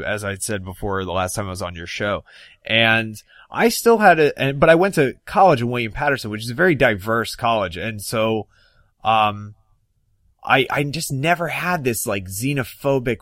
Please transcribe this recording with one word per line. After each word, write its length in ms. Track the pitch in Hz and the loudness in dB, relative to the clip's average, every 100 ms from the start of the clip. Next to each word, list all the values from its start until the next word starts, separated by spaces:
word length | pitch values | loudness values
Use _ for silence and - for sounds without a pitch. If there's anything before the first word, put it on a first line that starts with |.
| 80 | -6
as 180 | 107 101 | -6 -6
I 100 | 98 | -6
said 280 | - 104 92 | -6 -6 -8
before 380 | 92 104 95 92 | -8 -6 -4 -4
the 80 | |
last 200 | 87 92 - | -2 -2 -4
time 120 | 98 | -8
I 40 | |
was 100 | 90 | -8
on 140 | 90 87 | -10 -10
your 120 | 85 | -12
show, 360 | - 104 92 - - - _ - | -6 -4 -4 -6 -20 -20 _ -2
and 500 | 113 113 113 110 110 _ _ - | 2 4 2 -2 -12 _ _ -12
I 200 | - 220 | 0 0
still 300 | 226 226 233 | 2 4 6
had 200 | 208 165 | 6 6
a, 180 | 147 - | 4 2
and, 220 | 135 143 | -2 2
but 100 | 165 | 6
I 60 | 165 | 6
went 200 | 196 175 | 4 2
to 200 | 131 - - | 0 0 -4
college 360 | 214 190 143 | 4 6 6
in 80 | 120 | 0
William 240 | 123 113 | -4 -6
Patterson, 360 | 98 147 131 110 | -4 -2 -2 -4
which 140 | 107 | -8
is 60 | 113 | -8
a 60 | 123 | 0
very 200 | 185 139 | 2 4
diverse 600 | 127 104 101 113 110 - | 2 2 -2 -2 -2 -2
college, 420 | 120 113 95 85 | 0 0 -2 -6
and 240 | 104 107 | -8 -8
so, 460 | - 120 110 110 98 _ _ _ _ _ | -6 -2 0 -2 -4 _ _ _ _ _
um, 520 | 110 110 107 104 104 104 _ _ _ _ _ _ _ _ - | 2 4 2 0 -12 -18 _ _ _ _ _ _ _ _ 0
I, 200 | 131 127 | 2 2
I 140 | - | -2
just 280 | 143 143 156 | -4 -6 -6
never 360 | 135 156 170 170 | -4 0 0 -2
had 360 | - 165 180 | -4 -4 -2
this, 220 | 127 113 - | -2 -4 -4
like, 200 | 101 92 | -6 -6
xenophobic, 920 | 95 127 143 123 - 143 139 123 113 | -6 -4 -4 -6 -6 -2 0 0 -6